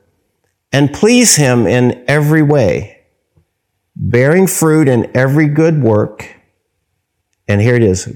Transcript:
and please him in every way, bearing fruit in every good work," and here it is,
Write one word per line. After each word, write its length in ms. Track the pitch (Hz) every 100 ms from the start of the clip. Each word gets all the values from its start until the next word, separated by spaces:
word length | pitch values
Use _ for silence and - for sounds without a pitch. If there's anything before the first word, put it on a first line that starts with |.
| _ _ _ _ _ _ _
and 200 | 135 143
please 420 | - 214 247 233 151
him 300 | 135 123 92
in 360 | 123 123 - -
every 340 | 147 147 160
way, 560 | 147 147 101 60 104 - _ _ _ _ _ _ _ _ _ -
bearing 500 | 98 120 135 180 190
fruit 420 | - 160 156 139
in 220 | 123 -
every 340 | 123 131 147 151
good 340 | 147 160 151
work," 540 | 113 107 110 - - - _ _ _ _ _ _ _ _ _ _ -
and 120 | 101
here 160 | 113 120
it 80 |
is, 220 | 107 92 -